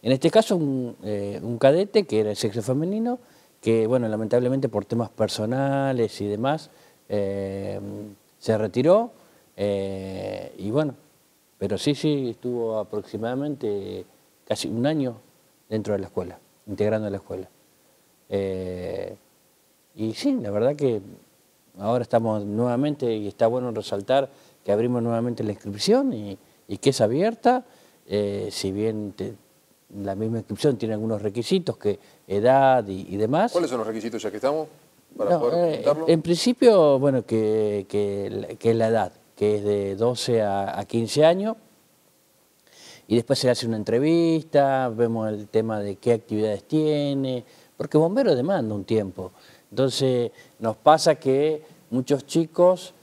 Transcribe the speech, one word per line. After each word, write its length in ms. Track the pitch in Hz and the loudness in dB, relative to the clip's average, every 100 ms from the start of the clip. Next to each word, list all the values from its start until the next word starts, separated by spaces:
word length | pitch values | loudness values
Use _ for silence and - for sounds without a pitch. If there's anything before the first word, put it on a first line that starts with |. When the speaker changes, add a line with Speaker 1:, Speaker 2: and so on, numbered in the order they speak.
Speaker 1:
en 80 | - | 2
este 180 | 131 160 | 2 6
caso 260 | 220 220 190 | 4 4 0
un, 400 | 151 135 123 113 | 0 -2 -4 -8
eh, 360 | 107 104 101 104 | -6 -4 -4 -6
un 160 | 107 117 | -6 4
cadete 480 | 135 156 196 220 196 | 4 4 2 0 2
que 140 | 107 | 0
era 100 | 107 | 0
el 80 | 104 | 0
sexo 240 | 113 107 | -2 -2
femenino, 580 | 113 131 165 208 233 247 - _ _ _ | -2 -2 -2 -2 -4 -4 -10 _ _ _
que 280 | - 113 110 | 0 2 4
bueno, 200 | 127 117 | 2 0
lamentablemente 640 | 107 107 120 123 135 135 | -2 0 0 2 -2 -2
por 160 | 107 101 | -2 -2
temas 240 | 117 113 | -2 -4
personales 1120 | - 107 - 107 127 139 139 139 127 113 - | -2 -4 -2 -2 -2 0 0 0 0 -2 -2
y 60 | 104 | -4
demás, 420 | 104 127 156 - _ _ _ _ | -2 -2 -2 -6 _ _ _ _
eh, 720 | 104 98 98 98 98 98 98 101 104 104 101 _ _ | -4 -2 -4 -6 -6 -8 -8 -10 -12 -14 -18 _ _
se 200 | - 110 | -2 0
retiró, 540 | 107 117 139 196 233 - _ _ _ - | 0 0 4 4 2 -10 _ _ _ -4
eh, 960 | 101 101 98 95 95 95 98 98 98 - | -2 -2 -4 -6 -8 -8 -8 -10 -12 -10
y 100 | 101 | -4
bueno, 240 | 127 151 123 _ _ _ _ _ _ | -2 -2 -6 _ _ _ _ _ _
pero 220 | 98 98 | -6 -2
sí, 160 | - 139 | -2 0
sí, 340 | 156 147 127 | 0 -2 -4
estuvo 480 | 113 123 120 113 110 | -6 -6 -4 -2 -4
aproximadamente 1300 | 101 107 98 107 113 127 147 139 113 101 98 95 - _ _ _ _ | -4 -8 -8 -6 -4 -4 -6 -4 -4 -4 -6 -10 -14 _ _ _ _
casi 220 | 107 - | -6 -4
un 160 | 113 135 | -2 0
año 320 | 160 131 - _ _ _ _ _ | 0 -2 -6 _ _ _ _ _
dentro 260 | 110 107 | -6 -2
de 60 | 101 | -4
la 60 | 98 | -4
escuela, 340 | - 90 90 _ _ - | -6 -8 -12 _ _ -12
integrando 420 | 98 107 110 107 | -2 0 0 -2
la 80 | 98 | -6
escuela. 320 | - 95 95 _ _ _ _ _ _ _ _ | -8 -12 -12 _ _ _ _ _ _ _ _
Eh, 880 | 101 98 92 92 90 90 90 92 98 _ _ _ _ _ _ _ - | -4 -2 -4 -6 -8 -8 -8 -10 -14 _ _ _ _ _ _ _ -8
y 180 | 110 | -6
sí, 240 | 110 285 262 | -2 -2 -2
la 120 | 113 | -2
verdad 240 | 101 120 147 | 0 0 2
que 260 | 139 110 95 - _ _ _ _ _ 90 | 0 -2 -6 -20 _ _ _ _ _ -8
ahora 240 | 104 123 | -2 -2
estamos 420 | 113 120 113 107 104 | 2 0 2 -2 -2
nuevamente, 680 | 104 123 120 147 143 123 | -2 0 0 -2 -2 -2
y 140 | 110 101 | -2 -6
está 200 | - 117 | 0 0
bueno 240 | 123 123 | 2 -4
resaltar 580 | 110 101 101 98 135 135 - _ _ | -6 -6 -8 0 0 0 -8 _ _
que 80 | - | -2
abrimos 300 | 104 123 123 | 0 2 0
nuevamente 420 | 117 117 120 117 | 0 -2 -2 -4
la 80 | 110 | -6
inscripción 640 | 101 - 101 - 240 277 | -6 -8 -6 2 2 2
y, 240 | 127 104 - _ _ _ | -4 -8 -12 _ _ _
y 100 | 101 | 0
que 140 | - | 0
es 100 | 131 | 2
abierta, 640 | 110 131 202 226 240 254 254 _ _ _ - | 2 2 0 2 2 2 0 _ _ _ -4
eh, 420 | 104 101 101 101 | -2 -2 -4 -6
si 200 | - 98 | -4 -4
bien 420 | 98 110 110 104 | -2 -2 -2 -8
te, 200 | 92 98 117 _ _ _ _ _ 98 | -8 -10 -10 _ _ _ _ _ -10
la 120 | 101 98 | -8 -4
misma 240 | 110 113 | -2 -4
inscripción 360 | - 104 151 123 | -6 -2 0 0
tiene 200 | 113 107 | -4 -4
algunos 260 | 113 107 | -4 -4
requisitos, 560 | 104 104 113 190 165 113 | -4 -6 -2 -2 -2 -4
que 200 | 104 98 - _ - | -4 -4 -8 _ -6
edad 580 | 101 117 131 135 127 101 | 0 4 6 6 4 2
y, 180 | 95 - | -8 -6
y 80 | 98 | -2
demás. 380 | 107 147 233 | 0 2 0
Speaker 2:
¿Cuáles 160 | 175 165 | 0 -2
son 80 | 123 | -2
los 80 | 110 | -4
requisitos, 340 | 110 110 110 | -4 -6 -6
ya 80 | 107 | -6
que 60 | 104 | -2
estamos, 320 | 127 151 151 - _ _ _ - | -2 -2 -6 -12 _ _ _ -4
para 120 | 196 | 0
Speaker 1:
No, 100 | 175 | 2
Speaker 2:
poder 200 | 135 170 | 2 2
Speaker 1:
eh, 80 | 175 151 | 0 0
Speaker 2:
preguntarlo? 320 | - 147 165 | 0 0 2
Speaker 1:
en 120 | 165 | 2
principio, 760 | 165 170 - 247 254 208 151 135 | 2 0 0 4 6 8 6 6
bueno, 260 | 143 131 107 | 4 2 0
que, 600 | 113 107 110 107 104 95 | 0 2 2 2 -2 -2
que, 720 | 104 104 101 101 104 107 110 | -2 -2 -4 -6 -6 -8 -2
que 140 | 113 | 0
la 160 | 113 113 | 2 2
edad, 240 | 113 95 - _ | 2 0 -6 _
que 220 | - 104 107 | -2 0 2
es 80 | |
de 320 | 104 101 98 98 | 0 0 0 0
doce 460 | 117 120 - 117 | 0 0 0 2
a, 360 | 104 98 98 - | 2 0 -2 -6
a 60 | |
quince 400 | 101 117 113 143 | -4 -2 0 4
años, 320 | 156 180 208 220 _ _ _ _ _ _ _ _ _ _ _ - - - - | 6 6 0 -6 _ _ _ _ _ _ _ _ _ _ _ -20 -20 -20 -2
y 80 | 117 | 0
después 240 | 113 139 | 2 0
se 100 | 127 | 2
hace 160 | 120 117 | 0 0
una 120 | 113 | -4
entrevista, 1120 | 104 117 147 170 170 160 156 151 139 135 127 | 0 0 2 4 4 2 2 2 4 2 0
vemos 400 | 110 117 113 110 | 0 0 0 -2
el 180 | 107 104 | -4 -2
tema 320 | 110 113 107 | -2 0 -2
de 160 | 101 95 | -4 -4
qué 160 | - | 0
actividades 540 | 117 - 107 107 101 - | 0 0 -2 0 -2 -2
tiene, 800 | 156 151 147 143 139 135 127 117 - _ _ | 0 2 0 0 -2 -2 -4 -8 -20 _ _
porque 200 | - - | 0 2
bombero 380 | 160 214 247 135 | 4 2 2 2
demanda 400 | 147 196 113 104 | 2 0 -2 -4
un 80 | |
tiempo. 480 | 95 110 98 - 90 _ - - _ | -2 0 -2 -6 -12 _ -20 -20 _
Entonces 600 | 104 131 123 135 127 117 - - _ | -2 0 2 0 2 -2 -6 -20 _
nos 160 | 110 110 | -4 2
pasa 400 | - 156 165 147 | 4 6 4 2
que 480 | 135 135 151 151 - - _ | 2 2 2 -2 -8 -20 _
muchos 340 | 120 127 143 127 | -4 0 -2 0
chicos 680 | 165 160 - 180 180 - - | -2 -2 4 4 4 -4 -20